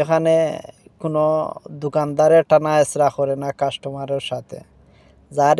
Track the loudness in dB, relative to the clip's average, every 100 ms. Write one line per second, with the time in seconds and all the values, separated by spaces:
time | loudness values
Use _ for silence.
0 | 0 0 2 2 0 -6 -14 -20 _ _
1 | -6 -2 0 -2 -4 -10 -16 -10 -6 -4
2 | -2 2 4 4 6 2 4 2 2 0
3 | 0 0 -4 -4 -6 -4 -6 -6 -10 -10
4 | -8 -8 -6 -10 -12 -20 -20 _ _ _
5 | _ _ _ 0 4 4